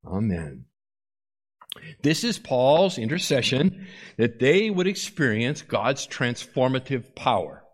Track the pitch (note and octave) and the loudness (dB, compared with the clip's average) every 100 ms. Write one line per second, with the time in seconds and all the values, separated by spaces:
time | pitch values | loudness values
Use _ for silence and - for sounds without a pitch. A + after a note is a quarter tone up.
0 | G#2 F#2+ A2 F2 D#2 C2 B1+ _ _ _ | -6 -4 -2 -2 -6 -12 -20 _ _ _
1 | _ _ _ _ _ _ - - - - | _ _ _ _ _ _ -20 -20 -18 -4
2 | C#3+ D#3+ A#3+ - - B2+ C3 D#3 F#3+ F3+ | 0 0 -2 -6 -2 2 4 6 4 0
3 | A2 E3 - C#3 A2+ B2+ F3+ - - - | -4 -4 0 0 0 2 2 0 -18 -20
4 | - - A#2 - B2+ F3+ A3 F#3 F#3 G3+ | -20 0 0 2 4 4 2 0 0 -2
5 | - - C#3 G#2+ A#2+ D3 - A2 A2+ C#3 | -8 0 0 2 -2 -4 -4 -2 0 -2
6 | - - B2 A#2 - - B2+ C3 - C3 | -6 -4 -4 -4 -6 0 2 0 -2 -6
7 | - - - G#2+ D#2 - - | -6 -4 0 0 -2 -10 -20